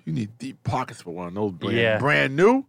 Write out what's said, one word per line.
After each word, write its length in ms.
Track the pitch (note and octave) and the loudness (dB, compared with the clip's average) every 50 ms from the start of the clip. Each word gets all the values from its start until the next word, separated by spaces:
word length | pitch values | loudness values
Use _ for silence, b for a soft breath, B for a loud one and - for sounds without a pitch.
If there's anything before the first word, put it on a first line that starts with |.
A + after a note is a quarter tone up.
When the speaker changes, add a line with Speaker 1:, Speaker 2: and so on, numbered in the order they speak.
| _ | _
Speaker 1:
You 80 | - | -6
need 240 | D#3+ B2+ G#2+ G#2 - - | -4 -4 -4 -6 -8 -10
deep 240 | - C3+ - - - | -12 -12 -12 -8 -6
pockets 360 | - - B2+ B2+ - B2 - | -4 -4 -4 -4 -6 -10 -14
for 80 | - F2 | -12 -12
one 160 | E2 F2+ F2+ F2 | -10 -8 -8 -8
of 60 | F2+ | -4
those 180 | G2+ G#2+ G2+ | -2 -2 -2
brand, 240 | F2+ D#2 - G2 A2 | -4 -4 -4 -2 0
Speaker 2:
Yeah. 220 | A#2 A#2 A2+ A2 G#2+ | 2 2 2 2 2
Speaker 1:
brand 380 | A#2+ C#3+ D3 D3 C#3+ C3+ C3+ | 2 2 2 2 2 0 2
new. 280 | D3+ F#3 A3 B3+ C4+ C4+ | 4 4 6 4 4 0